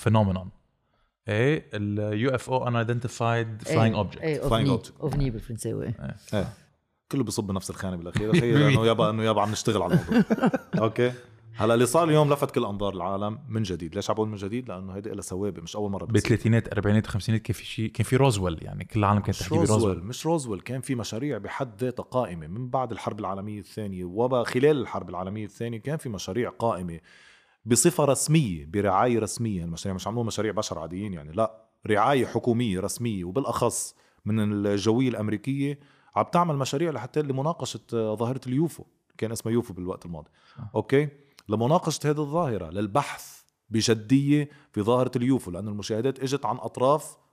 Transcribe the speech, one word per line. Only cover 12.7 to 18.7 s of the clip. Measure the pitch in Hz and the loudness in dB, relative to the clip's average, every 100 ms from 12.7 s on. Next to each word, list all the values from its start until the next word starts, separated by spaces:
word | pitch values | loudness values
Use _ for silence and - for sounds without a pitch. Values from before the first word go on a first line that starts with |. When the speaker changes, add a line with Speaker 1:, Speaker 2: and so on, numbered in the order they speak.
| 101 101 | -2 -4
Speaker 3:
العالم | 92 90 98 104 107 139 | -2 -2 -2 -2 -4 -6
من | 110 | -4
جديد. | 101 85 85 95 | -2 -4 -6 -4
ليش | 98 | -2
عم | 107 | 0
بقول | 110 | -2
من | 107 | -4
جديد؟ | 98 120 120 | -6 -6 -8
لأنه | 92 95 | -10 -10
هيدي | 95 107 | -10 -8
إلها | 101 | -8
سوابق، | 92 92 101 85 | -8 -4 -4 -6
مش | 85 107 | -8 -6
أول | 104 | -4
مرة | 95 87 | -4 0
بتصير. | |
Speaker 1:
بالثلاثينات، | 107 - 110 117 113 - | 2 4 2 4 4 2
أربعينات | 107 104 107 104 | 0 4 4 2
وخمسينات | 101 104 110 | -2 0 -2
كان | - | -2
في | 107 - | -6 -8
شيء، | - 110 | -6 -4
كان | - | -2
في | 107 127 | 2 4
روزويل، | 135 101 90 80 | 6 4 0 -2
يعني، | - | -6